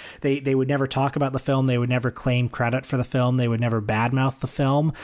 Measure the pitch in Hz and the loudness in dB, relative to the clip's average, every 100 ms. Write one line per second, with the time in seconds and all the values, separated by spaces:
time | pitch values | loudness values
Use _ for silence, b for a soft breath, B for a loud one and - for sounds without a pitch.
0 | B B 143 139 135 135 131 143 135 131 | B B -2 0 2 0 2 0 0 0
1 | 135 147 139 131 - 135 131 123 123 123 | 0 0 -2 -2 0 2 2 2 2 0
2 | 123 - 131 123 120 - 117 127 - 131 | -2 -2 0 0 0 0 0 0 -2 -4
3 | 120 131 123 127 120 113 120 113 107 107 | 0 0 2 2 2 0 0 0 0 0
4 | 117 131 131 - - - 139 143 156 B | 2 2 0 -2 -6 0 2 2 0 B